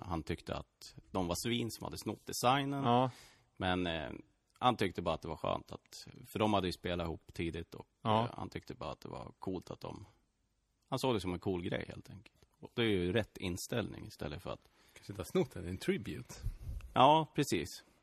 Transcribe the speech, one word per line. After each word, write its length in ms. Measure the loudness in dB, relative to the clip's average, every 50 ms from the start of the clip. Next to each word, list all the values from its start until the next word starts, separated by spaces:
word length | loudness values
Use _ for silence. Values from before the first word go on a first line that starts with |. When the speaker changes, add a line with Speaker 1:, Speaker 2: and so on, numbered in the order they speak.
| -6
Speaker 1:
han 180 | -4 -2 -2 -2
tyckte 320 | -2 -4 -4 -4 -4 -4
att 400 | -4 -6 _ _ -18 -16 -16 -16 -18 -10 -4
de 160 | -2 0 0
var 80 | 0 0 0 0
svin 240 | 0 0 0 0 -2
som 120 | -4 -6 -8
hade 140 | -8 -6
snott 280 | -6 -4 -6 -6 -6 -6
designen. 580 | -8 -2 2 4 6 6 4 4 0 -2 2 4
Speaker 2:
Ja. 280 | 6 6 6 6 4 0 -6 -16 -20 -20 _ _ _ _
Speaker 1:
Men, 300 | 0 2 2 2 2 2
eh, 220 | 0 0 -2 -4 -6 -8 -12 -16 _ _ _ _ _ _ 0
han 160 | 2 2 4
tyckte 240 | 4 2 0 0 0
bara 140 | 0 0 0
att 60 | 0
det 60 | -2
var 80 | -6 -6
skönt 340 | -2 0 0 0 -2 -4 -8
att, 360 | -14 -14 _ -16 -16 -16 -16 -16 -18 -18 -14 -4
för 80 | 0 2
de 140 | 4 4 4
hade 140 | 4 2
ju 60 | 2 -2
spelat 320 | -2 -4 -2 -2 -2 -2
ihop 260 | -4 -4 -8 _ -10 -6
tidigt 420 | -4 -4 -2 -4 -6 -8 -10 -12
och, 120 | -16 -16 _ _ _
Speaker 2:
Ja. 220 | 2 4 4 4 4
Speaker 1:
eh, 60 | 2 -2
han 120 | -6 -8 -6
tyckte 240 | -8 -10 -10 -10 -10
bara 160 | -8 -6 -8
att 100 | -8 -8
det 80 | -10 -12
var 220 | -10 -10 -10 -12 -14 -10
coolt 320 | -6 -4 -4 -4 -6 -8
att 100 | -12 -10
de, 240 | -8 -10 -10 -10 -14 -18 -20 _ _ _ _ _ _ _ _ _ _ _ _ _ _ -4
han 100 | -2 0
såg 140 | 2 4 2
det 40 | 2
som 120 | 2 0 -2
en 60 | 0
cool 220 | 0 0 0 0 0
grej 220 | -2 -2 -2 -4
helt 220 | -6 -10 -14 -14 -16
enkelt. 260 | -16 -18 -18 -20 _ _ -20 _ _ -20
Och 120 | -18 -6 0
det 80 | 2
är 60 | 4
ju 260 | 4 4 4 4 4 4
rätt 240 | 2 2 0 -4
inställning 680 | -4 -4 -2 -2 -2 -4 -2 -2 -2 -2 -2 -4 -10 -12
istället 340 | -12 -10 -8 -6 -6 -6 -6 -8
för 80 | -8
att 180 | -8 -8 _ _ _ _ -20 -20 -20
Speaker 3:
Kanske 200 | -18 -14 -12 -8
inte 60 | -8
har 60 | -6
snott 260 | -2 0 0 0 0 -2
den, 100 | -8 -6
det 60 | -6
är 20 |
en 60 | -6
tribute. 560 | -4 -2 -2 -2 -2 -2 -6 -8 -8 -10 -12 -10 -6 -6 -6 -6 -6 -8 -8 -8 -8 -6 0 6
Speaker 1:
Ja, 380 | 8 8 10 8 6 4 0 0
precis. 320 | -2 0 2 0 0 0 -2 -6 -8 -10 _ _ _